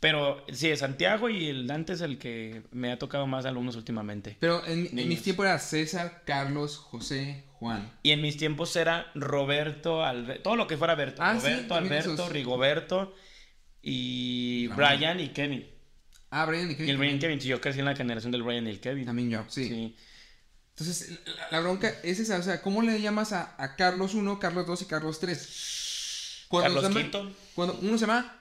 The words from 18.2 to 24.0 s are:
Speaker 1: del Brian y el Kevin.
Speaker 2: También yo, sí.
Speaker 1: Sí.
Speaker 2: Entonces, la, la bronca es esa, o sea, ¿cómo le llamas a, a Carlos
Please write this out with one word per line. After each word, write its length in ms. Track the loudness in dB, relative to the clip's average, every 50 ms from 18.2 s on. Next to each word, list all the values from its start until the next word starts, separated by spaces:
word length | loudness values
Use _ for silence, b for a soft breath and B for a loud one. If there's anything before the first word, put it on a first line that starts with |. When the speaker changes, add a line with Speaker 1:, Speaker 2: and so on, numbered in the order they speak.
| -2 -2 -2
Speaker 1:
del 100 | -2 0
Brian 240 | 0 -2 -2 -2
y 40 | -4
el 100 | -6 -4
Kevin. 240 | -4 -4 -4 -4 -4
Speaker 2:
También 240 | -2 -2 0 0 0
yo, 140 | 0 -2 -4 -6
sí. 200 | -4 -4 -2 -2
Speaker 1:
Sí. 280 | -2 -4 -4 -6 -8 B B B B B B B B B B B _ -20 _ _
Speaker 2:
Entonces, 500 | _ -8 -6 -4 -4 -6 -6 -8 -12 -14 -12
la, 220 | -12 -10 -10 -8 -2
la 100 | 0 0
bronca 280 | 2 2 0 2 0 0 -2 0 -2
es 180 | -2 -2 0
esa, 180 | 0 0 0 0
o 40 | 2
sea, 200 | 0 -2 0 0
¿cómo 200 | 0 2 4 4
le 180 | 4 4 2
llamas 320 | 2 2 2 2 0 0 0
a, 220 | -4 -4 -4 -8 -6 -8
a 140 | -8 -2
Carlos 380 | 4 4 4 4 4